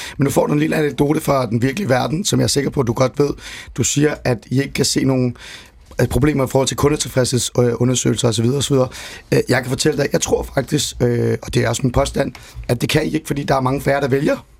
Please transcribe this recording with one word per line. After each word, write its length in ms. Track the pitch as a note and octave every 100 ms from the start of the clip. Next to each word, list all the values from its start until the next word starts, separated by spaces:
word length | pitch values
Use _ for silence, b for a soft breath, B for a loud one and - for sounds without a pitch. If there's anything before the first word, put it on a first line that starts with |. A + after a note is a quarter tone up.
| B B
Men 60 |
nu 60 | C#3
får 160 | E3 E3
du 60 |
en 60 | D3+
lille 180 | D#3 D#3+
anekdote 440 | D3 - C#3+ D#3
fra 260 | - C#3 B2
den 160 | A#2
virkelige 260 | C3 F3+ D3+
verden, 360 | B2+ B2+ D3+
som 140 | - D3+
jeg 60 |
er 40 | B2
sikker 220 | C#3+ C#3
på, 100 | C#3+
at 60 | A#2
du 60 |
godt 260 | A2+ C3 -
ved. 120 | C#3+ - B B B -
Du 80 |
siger, 300 | A#2 C#3+ D3 C#3+
at 140 | B2+ A#2+ -
I 80 | B2+
ikke 140 | C#3
kan 120 | -
se 200 | C#3 D3
nogen, 320 | C3 C3 B2 B2 B B B B - -
øh, 80 | B2
problemer 360 | B2 D3 C#3
i 40 | B2+
forhold 200 | C3+ C3
til 80 | B2+
kundetilfredshedsundersøgelser 1500 | C#3+ D3+ - C3 A#2+ B2 - - B2 A#2 B2 B2+ C3 A#2 B2
og 60 |
så 80 | A2+
videre 140 | A#2 C#3
og 40 |
så 120 | B2
videre. 140 | C#3 B2 B B B -
Øh, 80 | A#2+ -
jeg 140 | B2
kan 60 | B2
fortælle 340 | C3 D#3 C3
dig, 60 | C#3
jeg 80 | E3
tror 220 | - -
faktisk, 540 | - C#3+ A#2+ D3+ - -
øh, 380 | B2 A#2+ A#2 A2+
og 120 | -
det 100 | B2
er 40 | A#2
også 120 | A#2+
min 80 | B2+
påstand, 400 | B2+ C#3 - C#3 - B B -
at 120 | B2
det 80 | -
kan 160 | D3+ D#3
I 80 |
ikke, 120 | D#3 -
fordi 160 | C#3+
der 120 | C#3+
er 60 | C3+
mange 200 | B2+ C#3
færre, 200 | C3+ C#3
der 80 | C#3
vælger 380 | C#3 F3 C#4 -